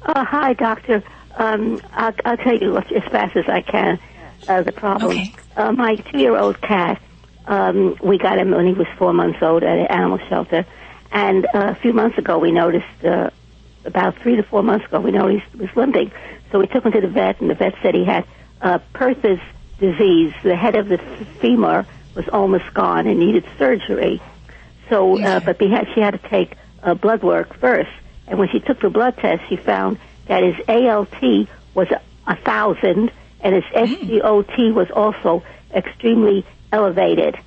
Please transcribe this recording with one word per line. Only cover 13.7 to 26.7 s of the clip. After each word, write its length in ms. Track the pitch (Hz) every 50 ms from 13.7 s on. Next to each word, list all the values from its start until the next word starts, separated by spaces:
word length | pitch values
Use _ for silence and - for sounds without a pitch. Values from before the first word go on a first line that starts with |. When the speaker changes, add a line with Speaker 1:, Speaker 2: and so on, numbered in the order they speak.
| - - -
Speaker 1:
about 320 | - 175 190 185 180 170 -
three 160 | - 240 247
to 60 | 214 202
four 180 | - - 202 202
months 220 | 233 226 214 -
ago, 140 | - - -
we 100 | - -
noticed 340 | 190 202 202 196 196 202 - - -
he 40 | -
was 100 | 185 190 -
limping. 360 | 247 226 269 247 175 - - - - - - - - - -
So 80 | - 202
we 80 | 196
took 180 | 190 - 254 -
him 60 | 226 208
to 80 | 220
the 60 | 190
vet, 340 | 180 185 - 190 190 202 -
and 80 | - -
the 60 | -
vet 180 | - - 180 190 -
said 140 | - 190 -
he 100 | 180 180
had, 200 | 175 170 170 165 - - - - - - -
uh, 180 | - 185 175 175 - - -
Perthes 460 | - 269 254 254 254 - 214 185 175 - - - - - - - -
disease. 540 | 196 190 170 - 214 190 175 165 165 156 151 - -
The 120 | 196 175
head 200 | 175 185 240 208
of 120 | 214 202 202
the 80 | 185 175
femur 840 | - - - - - - - - - 233 247 240 202 160 - 196 202 - - - - - -
was 120 | - - -
almost 440 | - 208 196 190 190 175 - - -
gone 340 | 208 190 175 175 165 -
and 120 | 208 - -
needed 260 | 170 196 220 196 - - -
surgery. 640 | - 277 262 247 196 - - - 120 - - - - - - - - - - - - - - - - - -
So, 280 | 240 202 190 185 190 208
uh, 160 | 202 196 190
Speaker 2:
Okay. 80 | 185 170
Speaker 1:
but 140 | 190 175 -
we 100 | 208 196
had, 160 | 214 214 208 - -
she 60 | 233
had 100 | 214 208 202 196
to 80 | - -
take, 260 | 208 190 180 - - - - -